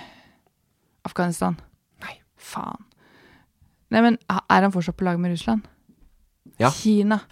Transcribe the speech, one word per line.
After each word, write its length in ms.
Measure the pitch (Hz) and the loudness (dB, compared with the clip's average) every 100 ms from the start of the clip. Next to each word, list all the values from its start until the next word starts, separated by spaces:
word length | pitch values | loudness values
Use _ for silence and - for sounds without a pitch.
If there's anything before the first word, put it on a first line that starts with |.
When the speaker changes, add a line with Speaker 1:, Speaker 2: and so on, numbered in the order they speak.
| - - _ _ _ _ _ _ _ _ - | -14 -20 _ _ _ _ _ _ _ _ -8
Speaker 1:
Afghanistan. 520 | - 175 165 185 165 - _ _ _ | -2 -2 -2 -2 -4 -10 _ _ _
Speaker 2:
Nei. 180 | - - _ _ | -20 -20 _ _
Speaker 1:
Faen. 460 | - - - - 208 _ _ _ _ _ _ _ _ _ - | -16 -12 -10 -12 -18 _ _ _ _ _ _ _ _ _ -2
Nei, 120 | 220 | 2
men 160 | 233 226 - | 4 2 -2
ha-, 140 | 196 - | -4 2
er 120 | 190 | 4
han 80 | 196 | 4
fortsatt 240 | 185 170 - | 0 -4 -4
på 80 | 185 | -2
lag 120 | 175 | -2
med 140 | 175 | -2
Russland? 300 | 170 - 220 - _ _ _ _ _ _ _ - - | -2 -2 -4 -4 _ _ _ _ _ _ _ -16 0
Speaker 2:
Ja. 100 | 180 | 0
Speaker 1:
Kina. 500 | - 214 208 208 214 - | 2 2 2 2 -2 -4